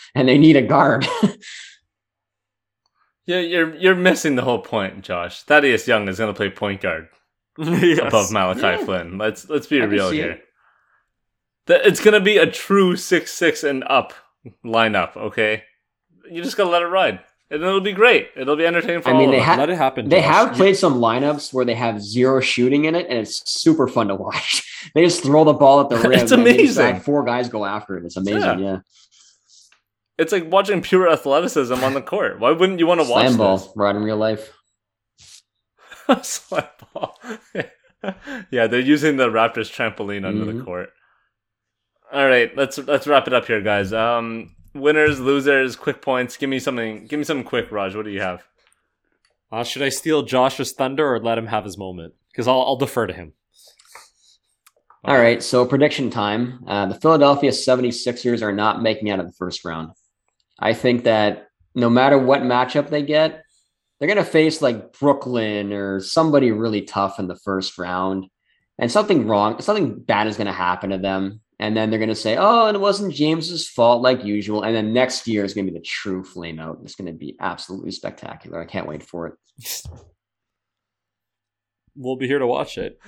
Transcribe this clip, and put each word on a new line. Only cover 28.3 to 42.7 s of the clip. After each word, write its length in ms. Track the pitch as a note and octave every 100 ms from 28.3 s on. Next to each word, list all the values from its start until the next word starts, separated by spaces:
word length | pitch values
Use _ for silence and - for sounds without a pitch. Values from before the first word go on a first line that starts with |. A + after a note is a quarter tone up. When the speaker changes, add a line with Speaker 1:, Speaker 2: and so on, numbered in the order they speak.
| G#2
Speaker 2:
Yeah. 140 | A2+ G2
Speaker 1:
yeah. 220 | G2 F#2+ - _ _ _ _ _ _ _ _ _ _ _ _ -
Speaker 2:
It's 120 | D#3+
like 180 | G3 D#3+
watching 300 | F#3+ G3 F3+
pure 260 | - F#3 F3+
athleticism 600 | D3+ C#3 D3 B3+ D#3 B2 B2+
on 100 | C3
the 80 | C3+
court. 380 | - G3+ B2 G2
Why 120 | A#2
wouldn't 280 | E3 F#3+ F3+
you 80 | E3
wanna 160 | F3
watch 220 | C3 A#2 B2+
Speaker 1:
Slam 100 | A#2
ball, 200 | G2+ F#2+
Speaker 2:
this? 120 | - G#2+
Speaker 1:
right 200 | G2+ G2+
in 60 |
real 160 | G#2+ G#2+
life. 380 | A2 G#2+ - _ _ _ _ _ _ _ - - _ _ _ _ - - -
Speaker 2:
<laughs> 160 | G#3+
Slap 580 | - - - F3 - _ -
ball. 260 | - - - B3 A3 _
<laughs> 100 | G3 - _ _ _ G3 G3 C#4+ B3+ F#3+
Yeah, 160 | B2 A2+
they're 120 | B2
using 380 | C3 D3 D3+ C3+
the 100 | B2
Raptors 440 | A2 A2+ A#2 G#2+
trampoline 500 | - A2+ - G2+ G2+ F#2+
under 200 | G#2+ G#2+
the 60 |
Speaker 1:
Mm-hmm. 100 | A2+
Speaker 2:
court. 260 | B2+ F2+ F#2 _ _ _ _ _ _ _ _ _ _ _ -
All 120 | C#3 C3+
right, 280 | B2 A#2 -
let's, 220 | C3+